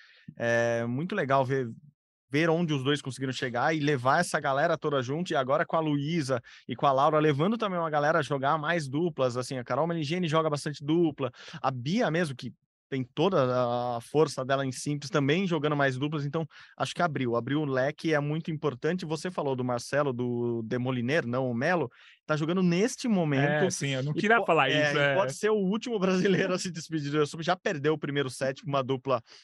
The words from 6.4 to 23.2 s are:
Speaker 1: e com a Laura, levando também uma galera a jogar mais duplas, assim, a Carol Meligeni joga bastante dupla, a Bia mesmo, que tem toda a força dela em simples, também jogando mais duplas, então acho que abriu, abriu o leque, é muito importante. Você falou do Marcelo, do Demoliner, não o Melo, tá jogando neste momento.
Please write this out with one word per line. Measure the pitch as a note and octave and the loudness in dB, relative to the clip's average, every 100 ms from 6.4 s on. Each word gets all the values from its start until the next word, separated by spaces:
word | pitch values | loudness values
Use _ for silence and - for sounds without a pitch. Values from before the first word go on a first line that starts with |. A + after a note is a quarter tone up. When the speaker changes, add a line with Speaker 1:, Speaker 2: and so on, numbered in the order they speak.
| - - - | -4 -18 -12
Speaker 1:
e | B2+ | 0
com | C#3+ | 2
a | |
Laura, | C3+ D3+ D3+ | 4 4 4
levando | D#3 C#3 F3+ A#3 | 4 2 0 0
também | G#3 F3+ | -2 -2
uma | D#3+ | -2
galera | D3 D3 E3 | 0 2 2
a | |
jogar | C#3+ C#3 C3+ D#3+ | 0 0 2 0
mais | D3 E3+ C#3 | 0 -2 -2
duplas, | D3 F3 D#3 B2+ A#2+ | -2 -2 0 0 0
assim, | A#2+ C3 | -4 -8
a | |
Carol | A#2+ C3 E3 | -2 -2 0
Meligeni | E3+ C#3+ F3+ E3+ | -2 -2 -2 0
joga | D#3+ D#3 | 0 0
bastante | D3 D#3 C#3+ D3 | -2 -4 -6 0
dupla, | E3 E3 C#3 B2 - - E3 | 2 2 0 -6 -6 -16 -4
a | C3 | -4
Bia | B2+ B2+ G#3+ G3 | -2 -2 0 2
mesmo, | E3 D#3+ B2 | 0 -2 -4
que | B2+ - _ _ _ | -12 -14 _ _ _
tem | C3+ | -6
toda | B2+ - F#3 F3 B2+ B2 A#2+ A#2+ B2 A#2 | -4 0 2 4 2 2 0 0 -2 -4
a | |
força | - D3 D3+ - | 0 2 2 0
dela | C3 C3+ C3+ | -2 0 0
em | |
simples, | B2 D3 D3 C#3 | -4 -4 -6 -2
também | D3+ C#3 E3 F#3+ | 0 2 2 2
jogando | E3 D3 D3 | 0 0 2
mais | C3+ B2+ | 2 0
duplas, | D3+ D#3 C#3+ | -4 -4 -4
então | E3 D#3 - - - | -4 -6 -10 -20 -6
acho | C3 | -6
que | - | 0
abriu, | F3 C3+ B2 A#2 | -2 0 0 0
abriu | A#2+ D3 | 0 0
o | D3 | 0
leque, | C3 C3+ - E3 D3 | 0 0 -2 0 0
é | |
muito | D3 D#3 E3+ | 0 -4 -4
importante. | D3+ D3 B2+ D#3 F3+ D#3 | -4 -4 -2 -2 -2 -4
Você | D#3 F#3 | -6 -4
falou | F#3 D3 B2+ | -4 -2 -2
do | |
Marcelo, | B2+ A#2+ - C#3+ C#3+ | -2 -2 -2 0 0
do | A#2+ B2 A#2+ A#2+ A#2 | -2 -2 -2 -2 -2
Demoliner, | A2 B2 B2+ B2+ A#2 E3 | -2 -2 -2 -2 0 0
não | A#2+ B2+ C3 | 0 -2 -2
o | |
Melo, | A#2 D3+ F3+ B2 - - - - | 0 0 0 -2 -8 -20 -18 -4
tá | D3+ | -2
jogando | D#3+ F#3 | 0 2
neste | F3+ E3+ A#3+ - B3 | 2 4 0 -2 0
momento. | G3 | 0